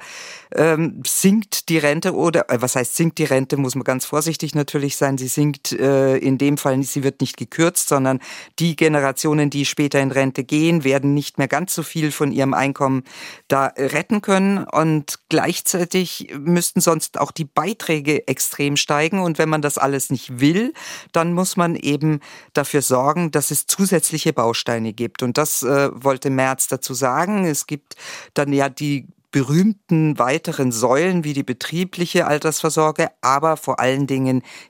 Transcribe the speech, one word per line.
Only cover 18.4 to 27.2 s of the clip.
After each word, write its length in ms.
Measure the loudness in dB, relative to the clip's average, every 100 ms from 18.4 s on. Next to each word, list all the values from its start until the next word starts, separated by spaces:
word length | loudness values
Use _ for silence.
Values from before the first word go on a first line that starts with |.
| -4 -2 -2 -2
steigen. 440 | 0 0 0 0
Und 180 | 0 0
wenn 100 | 0
man 140 | 0
das 160 | -2 0
alles 320 | 0 0 -2
nicht 300 | -4 -6 0
will, 320 | 2 2 0 -6 -14 -16 -4
dann 220 | -2 0
muss 220 | 0 -2 0
man 200 | 0 0
eben 420 | -2 0 0 0 -4 -20 -6
dafür 300 | -4 0 0
sorgen, 480 | 2 2 2 2 0
dass 220 | 0 -2
es 160 | -2 -2
zusätzliche 640 | 0 2 2 0 -2 -2
Bausteine 600 | 0 0 0 -2 -2 -4
gibt. 300 | -4 -6 -4
Und 160 | -2 0
das, 240 | 0 0
äh, 280 | 0 2 2
wollte 380 | 0 -2 0 0
Merz 360 | 0 0 0 -4
dazu 260 | -4 -6
sagen. 540 | -2 0 0